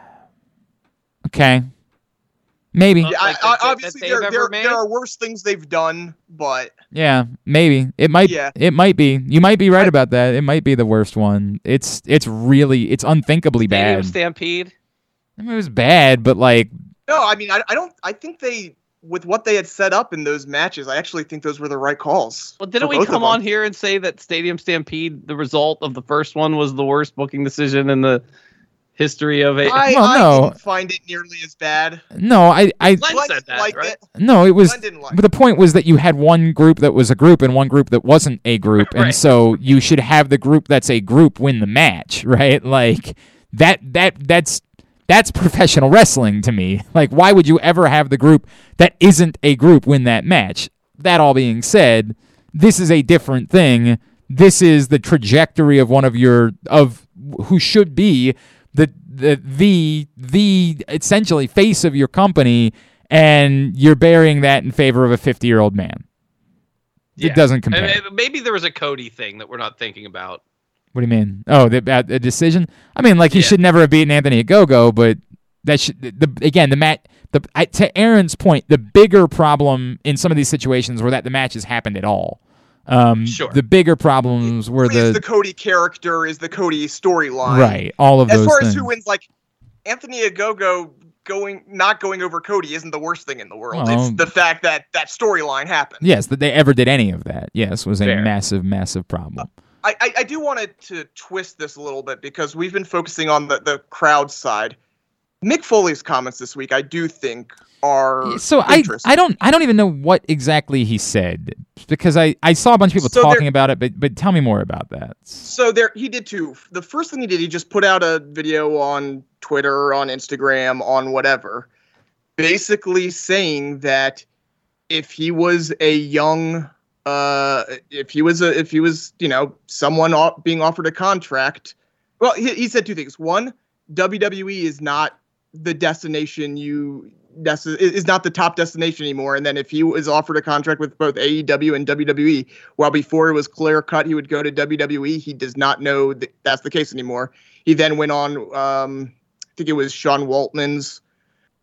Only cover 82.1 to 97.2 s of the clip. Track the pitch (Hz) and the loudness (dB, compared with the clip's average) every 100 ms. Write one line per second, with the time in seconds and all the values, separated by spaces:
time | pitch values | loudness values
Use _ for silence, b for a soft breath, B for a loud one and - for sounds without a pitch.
82.1 | 98 50 - _ _ _ _ - 127 120 | -4 -6 -12 _ _ _ _ -2 2 2
83.1 | 110 113 117 131 139 110 185 170 160 156 | 2 -2 -6 -4 -2 2 2 4 2 2
84.1 | 131 123 120 117 117 107 131 123 117 117 | 0 0 -2 -4 -6 -4 0 0 2 0
85.1 | 107 - 214 196 175 208 180 175 - 175 | 0 -2 -2 -2 -6 -2 0 -2 -6 -8
86.1 | 165 160 147 165 196 180 151 147 - 190 | -6 -6 -8 -12 -6 -4 -4 -8 -4 -2
87.1 | 175 143 127 127 127 120 98 92 - 139 | 0 -2 -4 0 2 2 0 -8 0 4
88.1 | 135 120 110 107 - 113 95 147 226 202 | 4 4 4 4 4 2 -2 -4 -8 -6
89.1 | 196 _ _ _ _ _ _ 208 247 262 | -8 _ _ _ _ _ _ -12 -12 -12
90.1 | 247 214 180 214 202 190 180 165 135 165 | -6 -6 -4 -8 -4 -4 -4 -8 _ _
91.1 | _ - 196 202 196 _ 196 190 214 196 | _ -12 -10 -10 -12 _ -4 -2 -2 -6
92.1 | 190 180 165 180 202 156 160 165 151 160 | -8 -8 -10 -6 -6 -6 -12 -12 -12 -10
93.1 | 170 - 127 101 107 117 135 127 120 127 | -10 -10 -16 -16 -16 -12 -6 -2 -2 -2
94.1 | 107 170 185 175 165 170 151 _ 170 151 | -4 -4 0 -2 -2 -4 -6 _ -10 -10
95.1 | - 220 180 151 135 156 160 143 - 170 | -6 -4 -4 -6 -8 -6 -6 -6 -4 0
96.1 | 123 - 139 147 139 143 123 127 139 101 | 0 -2 -6 -2 0 2 2 2 0 -2
97.1 | 85 | -4